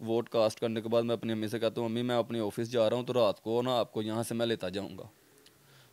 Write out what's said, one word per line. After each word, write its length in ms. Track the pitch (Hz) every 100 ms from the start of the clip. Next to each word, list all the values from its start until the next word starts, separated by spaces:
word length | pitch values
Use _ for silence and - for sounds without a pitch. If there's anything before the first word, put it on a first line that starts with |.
वोट 280 | 113 113 117
कास्ट 300 | 117 110 -
करने 220 | 117 113
के 80 | 110
बाद 140 | 117
मैं 120 | 117 113
अपनी 160 | 113
अम्मी 160 | 110 110
से 120 | 113
कहता 220 | 113 107
हूँ, 80 | 117
"अम्मी, 120 | 113
मैं 140 | 123 120
अपने 240 | 113 117
ऑफिस 300 | 104 110 117
जा 180 | 123 110
रहा 100 | 120
हूँ, 80 | 123
तो 80 |
रात 260 | 123 110 -
को 220 | 110 117
ना 100 | 127
आपको 300 | 123 104 110
यहाँ 220 | 107 110
से 120 | 113 117
मैं 100 | 117
लेता 240 | 110 92
जाऊँगा।" 400 | 95 98 95 - _ _ - - _ _ - -